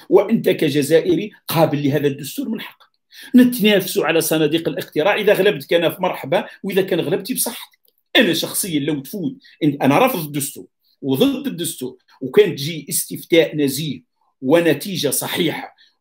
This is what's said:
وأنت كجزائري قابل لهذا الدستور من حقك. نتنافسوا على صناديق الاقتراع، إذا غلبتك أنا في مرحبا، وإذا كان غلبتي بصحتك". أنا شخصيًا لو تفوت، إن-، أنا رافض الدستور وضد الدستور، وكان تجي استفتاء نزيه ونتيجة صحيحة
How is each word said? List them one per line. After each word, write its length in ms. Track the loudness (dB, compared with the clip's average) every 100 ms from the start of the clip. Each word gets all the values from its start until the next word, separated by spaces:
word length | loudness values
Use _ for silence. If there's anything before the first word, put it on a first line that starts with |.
| 2
وأنت 400 | 4 4 2 2
كجزائري 800 | 0 0 0 2 2 4 0 -2 -10 -4
قابل 360 | 0 2 2
لهذا 220 | 0 0 0
الدستور 420 | -4 -8 -8 -8
من 120 | -8
حقك. 280 | -10 -18 _ _ _ -20 2 6
نتنافسوا 720 | 6 4 4 4 2 -2 0
على 140 | 0
صناديق 480 | 0 0 2 0 -2
الاقتراع، 460 | -6 -6 -2 0
إذا 180 | 2 2
غلبتك 420 | 4 2 0 0
أنا 160 | 0 0
في 120 | -2
مرحبا، 460 | -4 -6 -2 -2 -2 -10
وإذا 200 | -4 -2
كان 180 | 0 -2
غلبتي 340 | -2 -4 -4
بصحتك". 440 | -6 -6 -8 -18 _ _ _ _ 2
أنا 180 | 2
شخصيًا 460 | 0 -4 -6 -4 -4
لو 200 | -2 -4
تفوت، 320 | -6 -8 -8 -8 -16 _
إن-، 120 | -2 0
أنا 160 | 2 4
رافض 280 | 2 0 -6
الدستور 400 | -6 -8 -10 -20 _ _ _
وضد 440 | -4 0 0 0 -6
الدستور، 500 | -8 -8 -8 -12 -14 _ _
وكان 360 | 2 4 4 2
تجي 300 | -8 -8 -6
استفتاء 680 | -6 -6 -12 2 2 2 0
نزيه 460 | -2 -2 -6 -8 -14 _ _ _
ونتيجة 680 | 2 2 4 0 -4 -4 -4
صحيحة 640 | -4 -4 -4 -4 -4 -10 -18 _ _